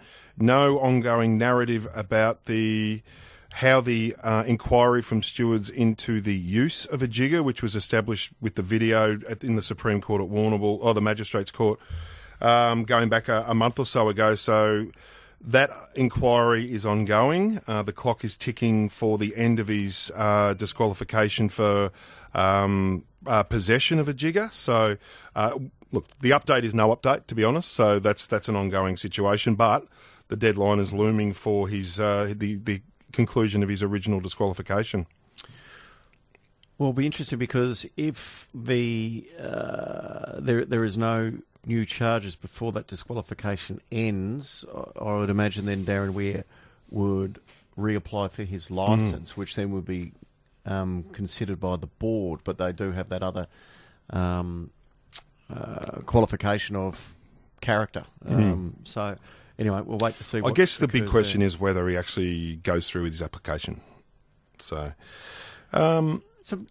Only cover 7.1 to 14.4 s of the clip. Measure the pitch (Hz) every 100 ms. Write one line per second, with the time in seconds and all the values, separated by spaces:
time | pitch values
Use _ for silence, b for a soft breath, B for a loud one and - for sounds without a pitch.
7.1 | 110 135 170 143 120 113 104 - 113 107
8.1 | 107 - - 110 - 92 113 113 110 110
9.1 | 107 - 110 131 110 - 104 117 104 -
10.1 | 104 92 104 107 104 104 104 117 107 107
11.1 | 107 104 107 95 - 110 110 B B B
12.1 | B B B 117 120 120 117 107 120 117
13.1 | 113 117 110 113 113 117 120 127 131 107
14.1 | 104 110 107